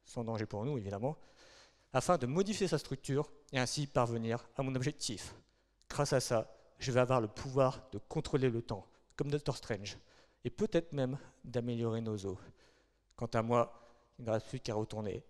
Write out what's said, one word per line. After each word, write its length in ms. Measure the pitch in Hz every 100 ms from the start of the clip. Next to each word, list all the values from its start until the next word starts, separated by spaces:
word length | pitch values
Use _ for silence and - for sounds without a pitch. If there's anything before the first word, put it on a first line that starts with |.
sans 180 | - -
danger 240 | 113 113 107
pour 180 | 101
nous 140 | 123 139
évidemment, 380 | 98 98 127 156 - - - - - _ _
afin 240 | 131 - 175
de 100 | 123
modifier 420 | 160 202 202 185
sa 100 | 151
structure 500 | - 135 - 139 151 - -
et 60 | 135
ainsi 300 | 123 - 143
parvenir 580 | 139 120 117 113 117 - -
à 60 |
mon 140 | 135 131
objectif. 580 | 123 - - 101 - - _ _ _ _ _
Grâce 220 | - 139
à 80 | 135
ça, 280 | - 117 - - - _
je 140 | 135
vais 80 | 123
avoir 200 | 123 131
le 80 | 110
pouvoir 600 | - 139 131 131 - -
de 80 | 101
contrôler 520 | - 160 - 143 131
le 120 | 117
temps, 240 | 117 101 - _ _ -
comme 160 | 143
Doctor 240 | 147 143 120
Strange, 420 | - 104 101 - - - _ _
et 60 | 123
peut-être 420 | - 214 170 165
même 260 | 143 131 139 - _
d'améliorer 580 | - 123 120 117 117 113
nos 220 | 113 107
os. 140 | 95 92 - - - _ _ _ _ -
Quant 140 | 117
à 80 | 117
moi, 480 | 113 127 117 - - - _ -
il 60 | 117
ne 40 |
reste 160 | 110 -
plus 140 | 131
qu'à 140 | -
retourner 500 | 107 107 110 104 -